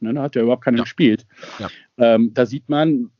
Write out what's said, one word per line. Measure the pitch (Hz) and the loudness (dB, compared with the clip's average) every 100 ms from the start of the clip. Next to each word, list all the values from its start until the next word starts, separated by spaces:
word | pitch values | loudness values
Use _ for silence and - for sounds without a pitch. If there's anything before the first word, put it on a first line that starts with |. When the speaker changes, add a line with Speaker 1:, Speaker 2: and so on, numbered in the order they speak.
Speaker 1:
Ne? | 110 | -6
Da | 139 | -4
hat | 139 127 | -4 -2
ja | |
überhaupt | 117 123 - | 0 0 0
keiner | 117 | -2
Speaker 2:
Ja. | |
Speaker 1:
gespielt. | - - 139 110 _ _ - - | -2 2 2 2 _ _ -18 -14
Speaker 2:
Ja. | 95 - _ - | -14 -14 _ 0
Speaker 1:
Ähm, | 117 113 113 | 4 4 2
da | 120 117 | 0 -2
sieht | 135 - | -4 -4
man, | 147 160 139 117 | 0 0 0 -4